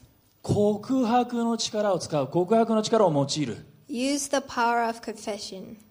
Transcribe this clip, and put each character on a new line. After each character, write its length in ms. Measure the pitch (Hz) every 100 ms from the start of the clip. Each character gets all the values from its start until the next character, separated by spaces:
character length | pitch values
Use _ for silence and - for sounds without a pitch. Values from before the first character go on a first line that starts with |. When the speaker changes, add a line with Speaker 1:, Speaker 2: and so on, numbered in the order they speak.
| - _ _ _
Speaker 1:
告 640 | - 202 208 208 - 262 226
白 380 | 247 240 233
の 140 | 233 226
力 360 | - 214 208
を 60 | 175
使 220 | - 151
う、 60 | 131
告 260 | 170 180
白 220 | 226 226 220
の 80 |
力 220 | 208 226 190
を 60 |
用 320 | 143 139 156
い 20 | 127
る。 200 | 101 - _ -
Speaker 2:
Use 400 | 240 269 285 -
the 160 | 277 269
power 420 | 254 233 240 226
of 120 | 226
confession. 760 | - 220 233 208 - 190 - - -